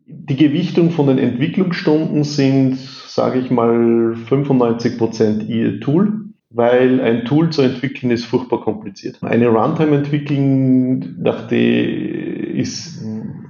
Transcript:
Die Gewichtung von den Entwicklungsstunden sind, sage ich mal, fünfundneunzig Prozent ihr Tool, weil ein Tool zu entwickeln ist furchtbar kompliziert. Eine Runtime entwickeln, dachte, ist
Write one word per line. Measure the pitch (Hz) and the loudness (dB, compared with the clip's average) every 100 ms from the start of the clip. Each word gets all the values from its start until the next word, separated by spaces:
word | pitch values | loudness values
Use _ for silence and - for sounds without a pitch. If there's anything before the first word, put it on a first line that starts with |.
Die | - - - | -20 -14 -4
Gewichtung | 123 147 156 170 - 165 | 2 4 4 0 2 2
von | - 139 | 2 2
den | 131 | 2
Entwicklungsstunden | 120 117 165 - 175 - 156 156 160 147 | 0 0 -2 0 -2 0 0 0 0 0
sind, | 147 - 135 135 131 131 - - - | -2 0 2 4 2 0 -8 -18 -8
sage | - 120 127 | -2 0 0
ich | 127 | 0
mal, | 120 117 117 117 117 117 113 117 | 2 2 4 4 4 0 -2 -2
fünfundneunzig | 135 143 127 120 117 123 - | 0 2 2 2 0 -2 -2
Prozent | 113 - 110 107 107 | -2 0 0 0 -2
ihr | 117 110 - | -2 -2 -2
Tool, | - 156 214 - - - _ | 0 2 2 -2 -8 -20 _
weil | 117 120 123 127 131 | 0 4 4 4 2
ein | 120 117 | 2 0
Tool | 120 147 165 | 0 2 2
zu | - | 2
entwickeln | 127 123 135 - 123 | 0 0 -8 -4 -2
ist | 117 | -2
furchtbar | - 120 - 117 | -2 -4 -2 -4
kompliziert. | - 107 101 - - - | -4 -6 -10 -12 -12 -8
Eine | - 117 120 | -2 2 4
Runtime | 110 123 160 151 | 4 2 0 2
entwickeln, | 143 143 147 143 139 139 135 131 131 127 131 131 - | 2 0 -2 -2 0 2 2 4 2 2 -2 -6 -4
dachte, | - 117 117 | -2 -2 -2
ist | 117 - 60 117 - - - - - - - - - - - 110 110 104 - | 0 2 2 0 -4 -6 -8 -8 -8 -6 -4 -4 -8 -12 -12 -10 -10 -10 -14